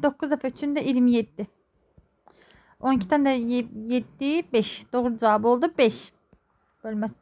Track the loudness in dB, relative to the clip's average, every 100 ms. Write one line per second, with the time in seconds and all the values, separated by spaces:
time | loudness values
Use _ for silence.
0 | -2 -2 -4 -2 -4 -6 -4 -2 0 2
1 | 4 2 -2 -10 -14 _ _ _ _ _
2 | _ _ _ _ _ _ _ _ -2 0
3 | 2 2 2 0 0 -2 -4 -10 -2 -2
4 | -2 -6 -2 -2 0 -2 -2 -8 -6 -2
5 | -2 0 2 4 4 2 2 2 2 2
6 | -14 _ _ _ _ _ _ _ -10 -6
7 | -6 -6